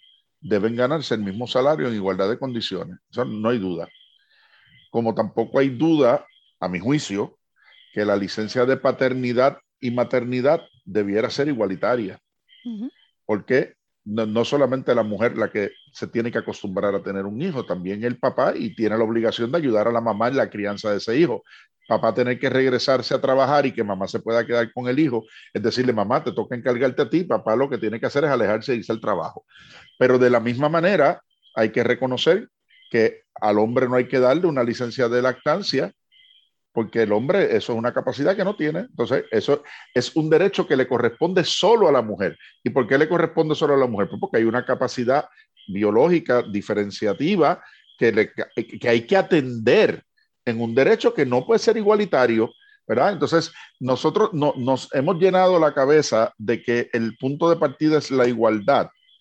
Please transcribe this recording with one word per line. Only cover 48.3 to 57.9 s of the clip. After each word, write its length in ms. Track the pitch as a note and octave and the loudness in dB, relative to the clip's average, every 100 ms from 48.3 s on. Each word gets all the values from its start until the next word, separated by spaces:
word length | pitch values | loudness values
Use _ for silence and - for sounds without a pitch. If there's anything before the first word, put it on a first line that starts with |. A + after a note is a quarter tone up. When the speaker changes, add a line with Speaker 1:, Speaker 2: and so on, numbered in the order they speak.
Speaker 1:
que 560 | - - - A2+ A#2 A#2+ | -2 -8 -6 -8 -4 0
hay 180 | A#2+ A#2 | 0 2
que 100 | F#3+ | 0
atender 840 | - E3+ B2+ A#2+ A2+ F#3 F#3+ E2 - _ _ _ | 2 2 0 -2 2 4 4 0 -12 _ _ _
en 160 | - A2+ | -6 -4
un 140 | A#2 | -2
derecho 400 | A#2 C#3 A3 A#3 | 2 4 4 2
que 100 | A3+ | 0
no 220 | C3+ B2 - | 0 0 2
puede 120 | A3 | 2
ser 160 | - A3 | 2 0
igualitario, 760 | G#3 G#3 G3+ C#3+ B2 A2 A#2+ - _ _ - | 2 2 2 2 2 2 0 -4 _ _ -4
¿verdad? 260 | A2+ F3 | 0 0
Entonces, 400 | F#3+ C#3 D#3+ D#3 - - - | 0 0 0 0 -8 -20 -8
nosotros 500 | B2+ B2+ D#3 F3 G#3+ | -4 0 0 2 0
no, 200 | D3+ C#3+ C3 | 0 0 0
nos 360 | B2 C3 - | 0 -2 -2
hemos 220 | C#3 D3 F3 | -2 0 2
llenado 400 | F#3 F#3 F#3 F3+ | 2 4 4 4
la 140 | D#3 | 4
cabeza 600 | C#3+ C3+ D3+ C#3+ A2 A2+ - | 2 4 4 4 2 0 -2
de 240 | G#2+ A#2 | -4 -2
que 280 | - A#2+ A#2+ | 0 -2 -2
el 240 | A#2+ A2+ A2+ | -2 -4 -4
punto 320 | C3 C#3+ E3+ | -6 0 0
de 80 | E3 | 2
partida 420 | D#3 B2+ D3+ | 0 0 0